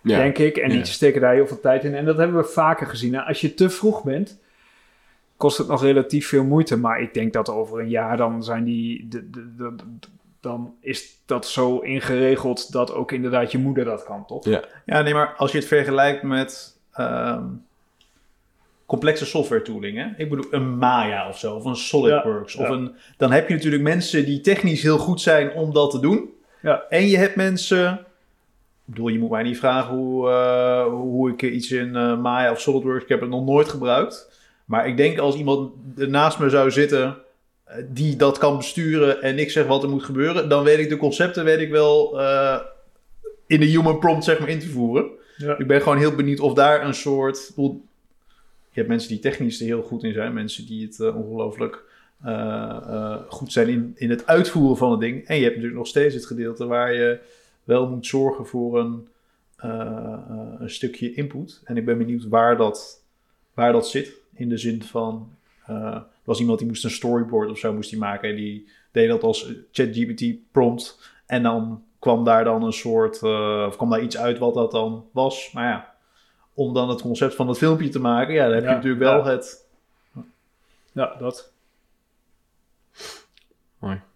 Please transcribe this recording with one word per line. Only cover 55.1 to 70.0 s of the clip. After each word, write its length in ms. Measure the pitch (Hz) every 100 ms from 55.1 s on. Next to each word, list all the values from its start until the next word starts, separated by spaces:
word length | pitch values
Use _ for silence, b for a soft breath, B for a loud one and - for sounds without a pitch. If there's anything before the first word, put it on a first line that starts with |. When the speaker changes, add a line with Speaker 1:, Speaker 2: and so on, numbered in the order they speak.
| 131 -
Speaker 3:
En 100 | 156
je 60 |
hebt 120 | 120
natuurlijk 240 | 117 117 120
nog 80 | 117
steeds 280 | - 147
het 120 | 127 -
gedeelte 400 | 120 117 113 120
waar 260 | 120 123
je 240 | 120 120 120 b b b b
wel 240 | - 123 127
moet 180 | 123 -
zorgen 400 | 135 135 - 117
voor 320 | 123 120 120
een, 300 | 117 117 113 _ _ _ _ _
eh, 140 | 117 113 113 110 113 107 120
eh, 240 | 110 113 117
een 120 | 117
stukje 440 | - 123 - 120
input. 460 | 120 139 131 156 -
En 120 | - 120
ik 80 |
ben 140 | 117 117
benieuwd 300 | 117 120 113
waar 280 | 113 117 120
dat, 460 | 110 107 - - _ _ _ _ _
waar 180 | - 117
dat 160 | 117 113
zit. 240 | 135 139 - _
In 140 | _ 120
de 80 | 117
zin 240 | 117 113
van, 480 | 110 120 113 113 110 - _ _ -
eh, 100 | 113 110
er 100 | 110 110 _
was 160 | - 113
iemand 180 | 120 113
die 100 | 117
moest 160 | 110
een 60 | 120
storyboard 600 | - 120 120 113 117 107
of 80 | 110
zo 140 | 113
moest 180 | 107 104
die 80 | 110
maken. 300 | 104 101 107
En 80 | 104
die 320 | 104 104 - b b
deed 160 | - 113
dat 140 | 113
als 300 | 113 110 - - -
chat 160 | - 120
G 140 | 110